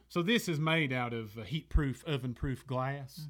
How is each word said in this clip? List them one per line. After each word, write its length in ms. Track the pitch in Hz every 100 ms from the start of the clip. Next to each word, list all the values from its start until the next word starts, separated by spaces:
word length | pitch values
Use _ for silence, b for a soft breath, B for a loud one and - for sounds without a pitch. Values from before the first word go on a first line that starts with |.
| -
So 140 | 175
this 260 | 175 233 -
is 120 | 151
made 340 | 160 165 143
out 180 | 127 120
of, 260 | 117 107 113
uh, 40 |
heat-proof, 640 | 104 156 - 165 139 123 -
oven-proof 600 | 139 127 117 147 120 -
glass. 540 | 127 131 143 131 -